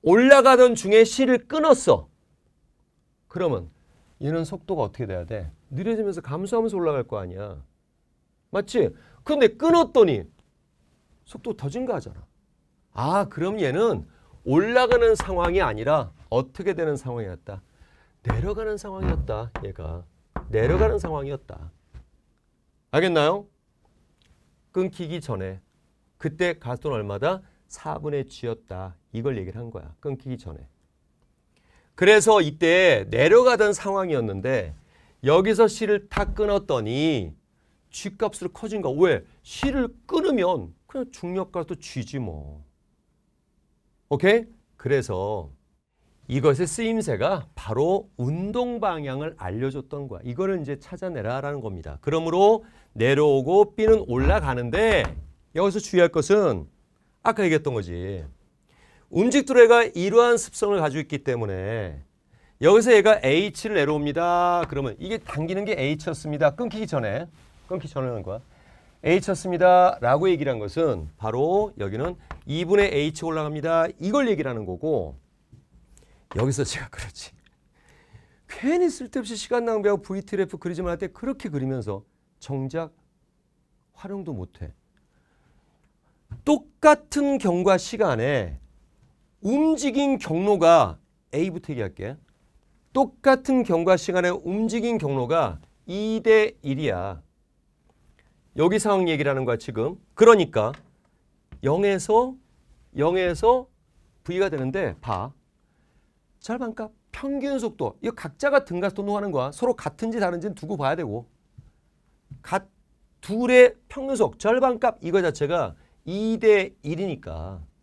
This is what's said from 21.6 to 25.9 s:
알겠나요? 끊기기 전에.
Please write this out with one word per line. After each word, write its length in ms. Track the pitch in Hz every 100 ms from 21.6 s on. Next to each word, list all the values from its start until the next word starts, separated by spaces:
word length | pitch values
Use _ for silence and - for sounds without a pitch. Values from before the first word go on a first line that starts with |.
| 80 _ _ - - _ _ _ _ _ _ _ _
알겠나요? 560 | 143 185 165 147 196 202 _ _ _ _ _ _ _ _ _ _ _ _
끊기기 480 | 190 185 190 165 170
전에. 400 | 151 101 95 95 _ _ _